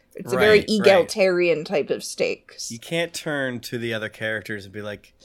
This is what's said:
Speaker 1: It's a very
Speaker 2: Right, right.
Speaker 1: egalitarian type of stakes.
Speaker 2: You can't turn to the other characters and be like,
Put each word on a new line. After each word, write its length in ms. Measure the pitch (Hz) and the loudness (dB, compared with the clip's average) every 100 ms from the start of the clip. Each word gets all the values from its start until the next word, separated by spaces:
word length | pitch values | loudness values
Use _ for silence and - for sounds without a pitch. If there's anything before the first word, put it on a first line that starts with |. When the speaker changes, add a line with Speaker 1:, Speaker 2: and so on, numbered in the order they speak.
| _ - | _ -14
Speaker 1:
It's 160 | - | -4
a 60 | - | 2
very 220 | 208 208 | 6 6
Speaker 2:
Right, 100 | - | 4
right. 100 | 214 | 4
Speaker 1:
egalitarian 840 | 190 190 165 220 190 180 175 156 170 | 6 6 4 2 2 4 2 0 0
type 240 | 175 - | -4 -2
of 120 | 107 - | -6 -6
stakes. 680 | - 85 98 - - - | -4 -4 -4 -12 -14 -12
Speaker 2:
You 80 | 117 | -12
can't 340 | - 165 165 | -6 -4 -4
turn 460 | - 160 147 131 120 | -6 -6 -4 -4 -6
to 160 | - 123 | -8 -8
the 160 | 117 | -6
other 140 | 110 107 | -6 -8
characters 560 | - 110 110 - 107 | -6 -6 -6 -8 -12
and 100 | 98 | -12
be 80 | 104 | -14
like, 320 | 104 101 _ _ | -12 -14 _ _